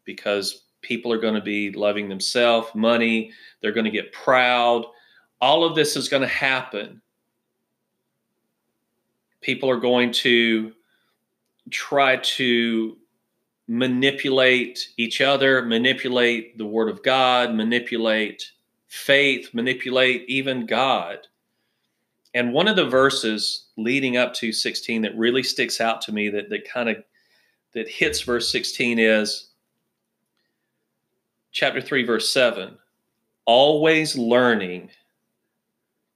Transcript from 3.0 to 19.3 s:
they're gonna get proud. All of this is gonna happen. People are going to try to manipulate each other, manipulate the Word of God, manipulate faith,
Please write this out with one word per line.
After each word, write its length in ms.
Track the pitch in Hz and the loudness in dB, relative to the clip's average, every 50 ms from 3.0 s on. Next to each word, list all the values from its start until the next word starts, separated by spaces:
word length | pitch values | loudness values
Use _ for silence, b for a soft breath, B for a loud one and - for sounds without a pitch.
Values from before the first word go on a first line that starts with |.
| 117 113 113 113 110 B B B B B B B | 2 0 0 -2 -4 B B B B B B B
they're 120 | - 107 104 | -4 -4 -2
gonna 180 | 117 110 107 | -2 -2 -2
get 220 | 107 101 - - - | -2 -4 -6 -8 -12
proud. 720 | - - 143 131 127 123 123 123 123 120 120 120 117 113 - b b b b b b b b b - | -6 0 2 4 4 4 4 2 2 2 2 2 0 -2 -6 b b b b b b b b b 0
All 240 | 123 135 156 165 170 | 2 4 4 4 2
of 100 | 160 151 | 2 2
this 220 | 156 147 147 - | 2 0 0 0
is 100 | 139 123 | -4 -4
gonna 180 | - 143 135 131 | -2 -2 0 0
happen. 760 | 120 - - 143 135 131 127 127 - - 101 107 - - - _ _ _ _ _ _ _ _ _ _ _ _ _ _ _ _ _ _ _ _ _ _ _ _ _ _ _ _ _ _ _ _ _ _ _ _ _ _ _ _ _ _ _ _ _ _ _ _ | 0 -2 -2 0 0 -2 -2 -4 -6 -10 -10 -10 -12 -16 -20 _ _ _ _ _ _ _ _ _ _ _ _ _ _ _ _ _ _ _ _ _ _ _ _ _ _ _ _ _ _ _ _ _ _ _ _ _ _ _ _ _ _ _ _ _ _ _ _
People 280 | - 135 123 - 135 131 | -6 -6 -4 -2 0 0
are 100 | 123 113 | 0 0
going 340 | 120 123 123 123 123 120 120 | 2 2 4 4 2 2 0
to 580 | - - 127 120 117 117 113 113 110 110 110 - _ _ _ _ _ _ _ _ _ _ _ _ _ _ _ _ _ - - | 0 2 4 4 4 4 4 2 0 -2 -6 -12 _ _ _ _ _ _ _ _ _ _ _ _ _ _ _ _ _ -16 -10
try 480 | - - - - 147 139 139 131 131 | -10 -8 -6 -2 0 2 4 4 2
to 800 | 131 - - - - 131 123 120 117 117 117 113 113 113 110 - - _ _ _ _ _ _ _ _ _ _ _ _ _ - | 2 0 -4 -4 -2 0 2 2 2 2 0 0 -2 -2 -4 -8 -14 _ _ _ _ _ _ _ _ _ _ _ _ _ -6
manipulate 1200 | 113 120 131 127 123 127 135 139 135 139 - 139 131 135 131 127 127 123 120 - - - - - _ | -2 -2 0 0 0 2 2 0 0 0 -2 0 2 4 4 4 4 2 0 -4 -8 -12 -12 -10 _
each 240 | - 117 113 - - | -6 -6 -4 -2 0
other, 400 | 135 139 139 131 135 135 135 127 | 0 2 2 2 2 2 2 2
manipulate 960 | 120 117 113 113 123 131 131 131 - 127 123 123 120 120 120 113 113 - - | 2 0 0 2 2 2 0 0 -2 -2 0 2 2 2 2 0 -6 -10 -12
the 80 | 110 107 | -10 -8
Word 240 | 104 107 113 110 107 | -4 -2 -2 -2 -2
of 120 | 101 - | -2 -2
God, 540 | - 131 131 131 127 127 127 123 123 117 113 | 0 2 2 4 4 4 4 2 2 0 0
manipulate 960 | 110 110 113 120 120 120 - 120 113 113 110 110 110 107 101 - - - - _ _ _ _ _ _ _ | -2 0 0 0 0 -2 -2 -4 -2 0 0 0 0 0 -4 -6 -12 -18 -20 _ _ _ _ _ _ _
faith, 640 | - - - - - 139 139 139 135 | -20 -18 -6 0 2 4 4 4 2